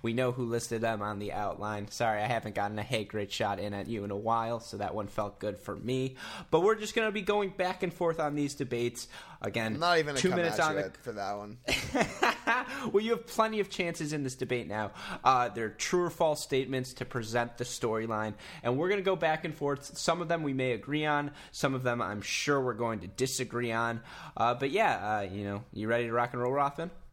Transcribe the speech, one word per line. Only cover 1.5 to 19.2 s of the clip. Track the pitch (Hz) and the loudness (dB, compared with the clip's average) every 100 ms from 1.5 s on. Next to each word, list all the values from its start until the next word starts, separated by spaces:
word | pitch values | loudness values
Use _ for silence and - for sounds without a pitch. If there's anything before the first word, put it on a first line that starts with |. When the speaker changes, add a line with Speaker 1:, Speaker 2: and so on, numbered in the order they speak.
| 82 104 104 101 | -2 -4 -4 -6
Speaker 1:
Sorry, | - 117 107 | 0 2 2
I | 107 | 2
haven't | 117 110 | 0 -2
gotten | 98 101 107 | -2 -2 -2
a | |
"Hey, | 104 117 | -2 -2
great | 101 110 101 | -2 -4 -4
shot" | - 104 98 | -2 0 0
in | 101 | -2
at | 101 98 | -4 -4
you | 110 | -4
in | 101 | -4
a | 101 | -4
while, | 113 117 113 117 | 0 2 0 -4
so | - 101 | -6 -6
that | 101 | -4
one | 110 101 | -4 -4
felt | - 104 - | -4 -4 -4
good | 104 101 | -6 -6
for | - 98 | -8 -6
me. | 117 131 131 131 - - - | -2 0 -2 -6 -12 -12 6
But | 160 | 8
we're | 190 220 | 8 6
just | 214 - | 2 2
gonna | 220 | 2
be | 208 | 2
going | 185 208 202 | 2 2 2
back | - 180 185 | 0 -2 0
and | 180 | -2
forth | 165 170 160 | 2 2 2
on | 151 147 | 0 2
these | 143 | 0
debates. | - 131 120 120 120 - - - - | 0 -2 0 0 -2 -12 -14 -16 -8
Again, | 107 117 110 110 | -4 0 0 2
Speaker 2:
I'm | |
not | 170 170 | 4 4
even | 151 | 4
gonna | 139 | 2
Speaker 1:
two | 180 | 2
Speaker 2:
come | 180 | 4
Speaker 1:
minutes | 170 - | 2 4
Speaker 2:
at | 160 | 2
Speaker 1:
on | 147 | 2
Speaker 2:
you | |
Speaker 1:
the | 98 - | -2 -6
Speaker 2:
for | 127 | -8
that | 107 98 104 | -4 -4 -4
one. | 104 123 | -8 -8
Speaker 1:
<laughs> | - 269 - 262 - - 247 - - 240 254 269 233 | -2 -2 0 0 0 2 0 0 0 0 -2 -6 0
Well, | 202 | 2
you | 220 | 2
have | 233 226 | -2 -2
plenty | - 220 214 | 0 0 2
of | 196 | -2
chances | - 175 160 151 | 0 -2 -2 -4
in | 151 | -2
this | 135 127 | -4 -4
debate | 127 123 90 | -2 -2 -2
now. | 104 104 - - 92 | -4 -4 -6 -10 2
Uh, | 123 131 120 | 6 6 4
they're | 104 110 | 0 -4
true | - - 180 | -4 0 2
or | 175 | 2
false | 165 165 147 | 2 2 2
statements | - 135 131 131 127 | 0 0 0 -2 -4
to | - 123 | -8 -6
present | 123 110 120 120 - | -6 -2 0 0 -4
the | |
storyline, | 123 - 117 110 113 107 110 104 - - | -8 -2 -2 0 0 -2 -2 -6 -12 -4
and | 120 127 | 0 2
we're | 175 | 2
gonna | 202 | 2
go | 190 | 2
back | 180 | 2